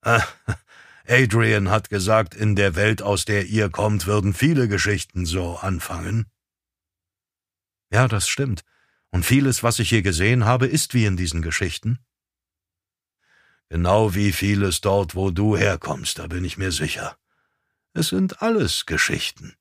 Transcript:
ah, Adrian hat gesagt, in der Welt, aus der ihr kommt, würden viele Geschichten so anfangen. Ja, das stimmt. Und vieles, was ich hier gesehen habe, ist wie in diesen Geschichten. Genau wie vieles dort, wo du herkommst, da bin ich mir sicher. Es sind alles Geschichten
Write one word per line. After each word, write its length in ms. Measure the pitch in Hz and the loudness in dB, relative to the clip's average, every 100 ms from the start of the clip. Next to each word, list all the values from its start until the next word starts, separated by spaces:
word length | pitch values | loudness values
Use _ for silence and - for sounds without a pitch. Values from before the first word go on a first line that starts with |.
ah, 220 | - 113 - - - 101 _ - - - - | 2 0 0 -8 -8 -8 _ -20 -20 -20 2
Adrian 600 | 123 127 113 113 107 95 | 4 4 4 2 2 2
hat 200 | 107 - | 0 0
gesagt, 460 | 104 92 110 107 - | -4 2 2 2 -2
in 200 | 107 101 | 0 2
der 200 | 101 85 | 2 2
Welt, 260 | 104 107 | 0 0
aus 240 | 101 101 - | -2 -2 0
der 200 | 101 95 | -2 0
ihr 240 | 107 104 | 0 0
kommt, 380 | 82 104 107 85 | 0 0 0 0
würden 260 | 104 98 | 0 0
viele 340 | 98 139 160 120 | 2 2 2 0
Geschichten 580 | 98 95 101 - 92 90 | 0 0 -2 -4 -6 -4
so 320 | 90 87 85 | -4 -4 -6
anfangen. 680 | 98 92 - 87 85 110 110 _ _ _ _ _ _ _ _ _ _ _ _ _ _ _ _ | -4 -4 -6 -8 -4 -4 -6 _ _ _ _ _ _ _ _ _ _ _ _ _ _ _ _
Ja, 160 | 104 127 | 0 2
das 200 | 104 - | 0 -2
stimmt. 360 | - 135 98 - _ _ _ _ | -4 -4 -4 -8 _ _ _ _
Und 140 | 92 - | -2 2
vieles, 380 | 131 139 120 | 4 4 2
was 160 | 117 113 | 0 0
ich 100 | 113 | 2
hier 120 | 113 | 2
gesehen 440 | 98 82 98 123 107 | 2 2 2 4 4
habe, 220 | 127 127 | 2 2
ist 260 | 151 - | 0 0
wie 120 | 123 107 | 2 2
in 100 | 92 | 0
diesen 260 | 90 82 | -2 -2
Geschichten. 580 | 82 - 92 - 110 123 _ _ _ _ _ _ _ _ _ _ _ _ _ _ _ _ _ | -4 -2 -4 -4 -4 -4 _ _ _ _ _ _ _ _ _ _ _ _ _ _ _ _ _
Genau 460 | 82 87 101 110 95 | -2 2 4 4 2
wie 160 | 104 | 0
vieles 500 | - 101 101 98 85 | 0 0 2 0 0
dort, 340 | 104 98 92 95 | 0 0 0 -2
wo 160 | 98 | -2
du 260 | 87 104 104 | 0 0 2
herkommst, 640 | 104 82 - - 78 - | 2 0 -6 -8 -8 -8
da 80 | 85 | -8
bin 160 | 87 90 | -6 -8
ich 120 | - | -6
mir 140 | 95 | -6
sicher. 460 | 85 76 - - - _ _ _ _ _ _ _ | -4 -4 -6 -10 -14 _ _ _ _ _ _ _
Es 160 | - 156 | -4 -2
sind 320 | 190 190 - | 0 -2 -2
alles 440 | 220 226 113 - - | 0 0 0 -2 -4
Geschichten 680 | 80 - - - - 78 - | -2 -2 -2 -6 -8 -20 -20